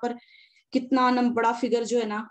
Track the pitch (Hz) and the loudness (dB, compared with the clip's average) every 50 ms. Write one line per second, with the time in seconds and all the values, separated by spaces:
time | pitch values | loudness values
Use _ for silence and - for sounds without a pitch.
0 | - 240 240 240 - _ _ - _ _ _ _ _ _ - 262 254 - 269 254 | -6 -6 -6 -8 -14 _ _ -20 _ _ _ _ _ _ -4 -4 0 0 2 2
1 | 254 247 247 247 247 240 240 233 226 233 233 - - 233 214 240 233 208 233 240 | 4 4 4 2 2 2 2 2 0 0 0 0 -2 0 0 -2 0 0 -2 -2
2 | 226 214 208 220 233 - | -2 -2 -4 -8 -8 -8